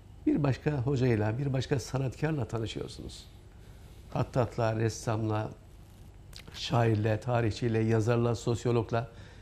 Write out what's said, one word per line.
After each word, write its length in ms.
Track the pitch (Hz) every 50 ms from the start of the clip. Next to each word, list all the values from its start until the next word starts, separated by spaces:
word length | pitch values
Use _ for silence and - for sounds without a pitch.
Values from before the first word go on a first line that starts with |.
| - - - - -
bir 180 | 302 294 170 143
başka 280 | 139 120 - - 151 147
hocayla, 600 | 135 110 135 147 120 127 127 113 104 107 107 110
bir 160 | 127 143 139 127
başka 260 | 131 - - 143 131
sanatkarla 640 | - - - 127 135 123 - - 151 156 160 139 107
tanışıyorsunuz. 800 | - 117 113 113 - - - - - - - - - - - - - - - - - - - - - - - - - - - - - -
Hattatla, 640 | 139 120 - - 135 117 - - - 117 110 113
ressamla, 720 | 113 113 110 - - - 120 107 110 113 107 107 107 110 - - - - - - - - - - - - - - - - - - - - - -
şairle, 640 | - - - 170 120 117 113 107 104 107 113 107 104
tarihçiyle, 600 | - 123 123 120 117 107 101 - 123 117 110 113
yazarla, 560 | 110 110 113 110 104 117 120 120 117 120 117
sosyologla, 720 | - - 123 117 - - 123 117 117 107 - 120 117 127 - - - - - - -